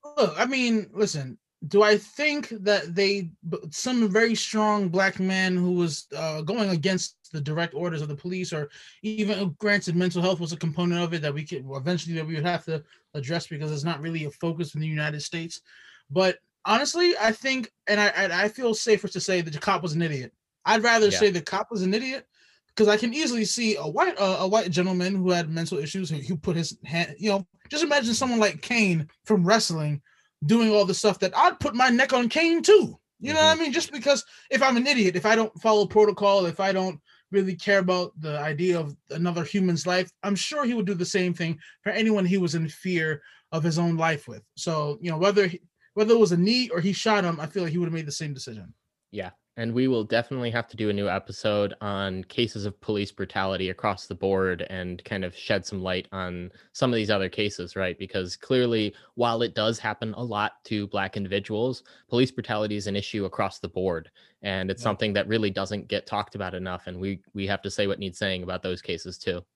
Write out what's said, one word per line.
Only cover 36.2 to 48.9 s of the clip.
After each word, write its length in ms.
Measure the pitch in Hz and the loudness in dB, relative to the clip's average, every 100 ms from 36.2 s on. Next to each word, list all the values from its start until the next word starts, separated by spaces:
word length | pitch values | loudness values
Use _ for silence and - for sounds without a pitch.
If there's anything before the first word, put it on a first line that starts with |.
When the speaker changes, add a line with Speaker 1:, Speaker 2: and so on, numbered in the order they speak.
| 202 196 175 | 4 4 2
Speaker 1:
if 140 | 165 | 0
I 100 | 190 | 0
don't 300 | 190 185 156 _ _ _ | 2 -2 -6 _ _ _
really 240 | 196 190 185 | 0 0 -4
care 240 | - 196 | 2 2
about 320 | 185 180 175 - | 4 0 -2 -6
the 180 | 156 147 | -6 -4
idea 400 | 151 147 180 175 | -4 0 0 0
of 180 | 151 143 _ | -2 -10 _
another 320 | 151 175 170 | -2 -2 -2
human's 420 | 160 202 185 170 | -2 0 2 2
life, 280 | 180 180 185 _ | 0 0 0 _
I'm 140 | 202 196 | -4 -2
sure 280 | - 302 | -2 -2
he 100 | 262 | 0
would 120 | 240 190 | 0 -2
do 80 | |
the 100 | 185 | -2
same 300 | 175 196 180 | -2 0 0
thing 240 | 175 165 156 - - | -2 -4 -6 -10 -10
for 80 | 202 | -6
anyone 340 | 202 220 208 | 0 2 2
he 140 | 180 196 | 2 2
was 160 | 175 | 0
in 140 | 165 160 | -2 -4
fear 520 | - 185 175 160 151 - _ _ | -6 -4 -2 -2 -4 -8 _ _
of 140 | 165 | -2
his 160 | 165 156 | 0 2
own 160 | 170 165 | 0 2
life 320 | 165 151 - | 0 0 -6
with. 160 | 110 _ | -18 _
So, 420 | - - 160 147 147 | -10 -4 -2 -2 -4
you 80 | 175 | -4
know, 80 | 160 | 2
whether 300 | 190 208 190 | 4 4 2
he, 120 | 175 _ _ _ | -2 _ _ _
whether 200 | - 214 | -2 4
it 60 | 233 | 6
was 100 | 202 | 6
a 60 | 170 | 6
knee 320 | 185 247 240 | 4 4 0
or 100 | 170 | 0
he 140 | 180 | 0
shot 320 | 185 220 208 | 0 2 2
him, 160 | 180 160 | 2 -2
I 60 | 151 | -6
feel 180 | 196 | -4
like 80 | 170 | -2
he 60 | 165 | -2
would 80 | 170 | -2
have 60 | |
made 140 | 165 151 | -4 -6
the 60 | |
same 200 | - 156 | -8 -8
decision. 400 | 135 - 110 90 - _ | -8 -12 -14 -16 -20 _